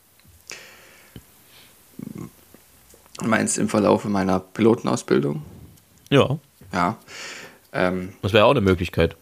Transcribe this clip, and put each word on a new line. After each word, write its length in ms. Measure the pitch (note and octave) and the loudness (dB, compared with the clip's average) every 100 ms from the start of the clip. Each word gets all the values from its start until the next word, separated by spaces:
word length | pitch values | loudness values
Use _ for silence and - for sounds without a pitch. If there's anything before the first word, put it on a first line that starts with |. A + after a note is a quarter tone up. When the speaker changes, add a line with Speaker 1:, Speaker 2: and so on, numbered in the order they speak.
| _ _ _ _ - - - - - - - - - _ _ - - _ _ - | _ _ _ _ -20 -20 -20 -20 -20 -20 -20 -20 -20 _ _ -20 -20 _ _ -18
Speaker 1:
Du 1300 | - - - - _ - _ _ _ - _ - A2+ | -16 -14 -16 -18 _ -20 _ _ _ -20 _ -8 -2
meinst 320 | A2 G#2 - | 0 0 -2
im 100 | A2 | -2
Verlaufe 400 | G#2+ G2 G#2 A2 | 2 2 2 0
meiner 320 | G2 F#2+ F#2 | -2 0 -2
Pilotenausbildung? 1000 | - - A2+ A#2 - B2 - B2+ C#3 D3+ - - - - _ _ _ | -4 0 2 2 -2 -4 0 -2 0 -6 -12 -20 -20 -20 _ _ _
Speaker 2:
Ja. 280 | C#3+ G#2 D3 - _ F#2+ | 2 2 -2 -8 _ -8
Speaker 1:
Ja. 240 | F#2 F2 A2 - - - - - - _ | -2 -2 -4 -14 -18 -16 -16 -20 -20 _
Ähm, 420 | - F#2 F#2 F#2 - | -2 -2 -2 -8 -8
Speaker 2:
Das 100 | G2 | 2
wäre 120 | G#2+ A2+ | 6 6
auch 40 | |
eine 80 | C#3+ | 6
Möglichkeit. 560 | F#2+ F2+ F2+ - E2+ - | 4 2 0 0 0 -2